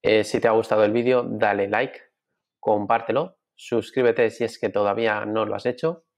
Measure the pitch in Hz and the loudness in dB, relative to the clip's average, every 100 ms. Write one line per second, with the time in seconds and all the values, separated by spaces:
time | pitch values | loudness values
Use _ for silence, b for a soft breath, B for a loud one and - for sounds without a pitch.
0 | - 107 104 120 117 110 110 107 107 113 | 4 2 2 0 2 2 2 2 4 2
1 | 120 127 123 110 107 101 98 107 120 - | 2 2 0 -2 0 0 0 0 -2 -8
2 | _ _ _ _ _ _ - 107 101 117 | _ _ _ _ _ _ -2 0 0 -2
3 | 117 117 180 _ _ _ - 117 104 - | 0 -2 -2 _ _ _ -4 -4 -2 0
4 | 123 113 113 - 113 - 110 101 101 101 | 2 2 0 0 -8 -4 -4 0 0 0
5 | 113 107 104 110 107 101 123 123 160 165 | -2 -2 -2 -4 -2 -4 -6 -4 -4 -6
6 | _ | _